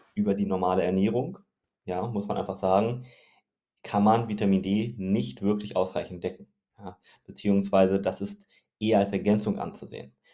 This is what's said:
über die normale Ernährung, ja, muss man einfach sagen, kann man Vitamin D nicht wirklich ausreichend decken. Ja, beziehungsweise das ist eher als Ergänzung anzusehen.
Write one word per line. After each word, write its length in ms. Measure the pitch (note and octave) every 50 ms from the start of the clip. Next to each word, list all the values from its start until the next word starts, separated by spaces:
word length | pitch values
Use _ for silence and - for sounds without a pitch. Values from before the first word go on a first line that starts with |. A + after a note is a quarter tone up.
| _ _ _
über 180 | G#2 G#2 G#2 G2
die 120 | G2+ G2+
normale 380 | F#2 F#2+ F#2 F2+ F2+ F#2 F#2+ E2+
Ernährung, 540 | F2+ F#2+ F#2+ G2 A2 G#2+ B2 C3 E3+ G3 - - _ _ _ _ _ _ _ _
ja, 220 | - F2+ F2+ G2+ A#2+
muss 200 | A#2 G#2 G2+ -
man 100 | G2+ F#2+
einfach 200 | F#2 F#2+ F#2+ -
sagen, 480 | - F#2 F#2 G2 G#2+ A#2 B2 B2+ - - - - _ _ _ _ _ _ _ _ _ _ _ _ _
kann 200 | - - G#2 G2+
man 240 | G#2+ A2 A#2 A#2 G#2+
Vitamin 360 | G#2+ G#2 G#2+ G2 G2 F#2+ F2
D 320 | F#2+ G2 G#2 A#2 B2 B2 G2+
nicht 440 | F#2 F#2+ G2 A2 - C3 - -
wirklich 340 | G2 G2+ G#2 G#2 G2+ - -
ausreichend 480 | F#2 F#2 F#2 - F2+ - - F#2 F2 -
decken. 240 | F#2 - - - _ _ _ _ _ _ _
Ja, 200 | G#2 F#2+ - _ _ _ - _ _
beziehungsweise 760 | - - - - G#2 G2+ G2 G2 G2+ - F#2+ F#2+ F#2 F#2+ G2
das 200 | G2 G2 F#2 -
ist 260 | G2+ G#2 - - - _ _ _ _ _ _ _
eher 200 | G#2+ G#2+ A2 G2+
als 120 | G2+ G2+
Ergänzung 480 | - F#2+ E2+ G#2 G#2 G#2+ - G#2+ F#2+ -
anzusehen. 540 | - F2 - - - - - - - - _ _ _ _